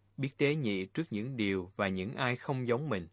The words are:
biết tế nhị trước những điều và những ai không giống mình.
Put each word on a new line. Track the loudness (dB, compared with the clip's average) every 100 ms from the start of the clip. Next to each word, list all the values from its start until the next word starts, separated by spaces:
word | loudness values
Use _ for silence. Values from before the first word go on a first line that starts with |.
| _ -4
biết | -4 2
tế | 2
nhị | 2 2 0 -2
trước | -4 -2
những | -2 -2 0
điều | 2 2 -2 -2
và | 0
những | 0 -2
ai | -2 0 0
không | -2 -2 2
giống | 0 2
mình. | -2 -4